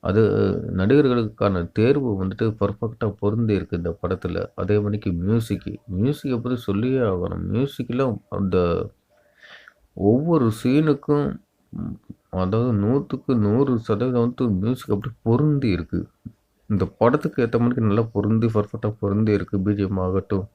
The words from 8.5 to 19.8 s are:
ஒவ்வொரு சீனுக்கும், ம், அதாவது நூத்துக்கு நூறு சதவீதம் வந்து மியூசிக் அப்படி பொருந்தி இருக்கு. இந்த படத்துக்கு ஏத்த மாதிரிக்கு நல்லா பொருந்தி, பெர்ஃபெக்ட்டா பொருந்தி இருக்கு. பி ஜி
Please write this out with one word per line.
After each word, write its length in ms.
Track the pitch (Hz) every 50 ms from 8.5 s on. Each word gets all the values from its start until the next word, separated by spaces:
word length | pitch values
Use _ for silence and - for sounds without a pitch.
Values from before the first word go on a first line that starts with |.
| 95 95 90 87 85 85 - 71 - _ _ _ _ _ _ _ _ _ - - - - - - _ _ _ _ _
ஒவ்வொரு 500 | - 92 101 113 131 151 170 170 156 123 113
சீனுக்கும், 760 | 110 113 - 127 131 147 160 156 143 139 - - 147 147 143 143 - - _ _ _ _ _ _
ம், 240 | - - 85 82 - - _ _ - _ _ _
அதாவது 400 | - 92 92 92 101 110 120 127 117
நூத்துக்கு 580 | 101 98 107 127 143 139 - - 131 - - 131
நூறு 360 | 117 104 104 107 123 139 139 127 113
சதவீதம் 460 | 113 - 110 101 120 127 127 120 117
வந்து 200 | 120 123 - 131 120
மியூசிக் 440 | 101 90 95 113 127 127 - - 107
அப்படி 160 | 98 - 123 - _
பொருந்தி 460 | _ 117 117 131 147 151 151 139 131 117
இருக்கு. 300 | 92 - 82 - - 87 87 - _ _ _ - - _ _ _ _ _ _ _
இந்த 140 | 104 95 95 90 - _
படத்துக்கு 440 | 107 120 131 147 - 160 - -
ஏத்த 140 | 120 117 - 120
மாதிரிக்கு 300 | 117 120 123 123 113 104
நல்லா 160 | 101 113 113 110
பொருந்தி, 340 | - 101 98 104 113 113 113
பெர்ஃபெக்ட்டா 440 | 117 110 107 101 - - 110 - 107 101 -
பொருந்தி 340 | - 101 98 104 110 110
இருக்கு. 240 | 104 101 - - - 101
பி 100 | 92 104
ஜி 120 | 104 101